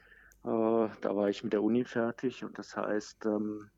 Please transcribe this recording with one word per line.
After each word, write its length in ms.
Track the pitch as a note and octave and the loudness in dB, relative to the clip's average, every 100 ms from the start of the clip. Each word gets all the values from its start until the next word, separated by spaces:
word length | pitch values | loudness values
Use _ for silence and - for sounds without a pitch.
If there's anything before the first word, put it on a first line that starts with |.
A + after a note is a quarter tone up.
| - - - _ | -20 -20 -20 _
Äh, 40 | A#2+ | -2
da 680 | A#2 A2 A2+ A2 G#2+ G#2 G2+ | 2 4 4 2 -2 -2 2
war 120 | G2+ | 2
ich 140 | G2+ | 0
mit 80 | A2+ | 0
der 100 | G#2 | 2
Uni 220 | G#2+ A#2+ | 4 2
fertig 600 | B2 B2 A#2 - C3 - | 2 0 -2 -2 -4 -4
und 140 | G#2+ - | -10 -10
das 180 | G2+ G#2 | -8 -6
heißt, 500 | G#2 G#2 - - A2 | -2 -2 -4 -4 0
ähm, 440 | G#2+ G#2+ G#2+ G#2 | 0 0 -6 -12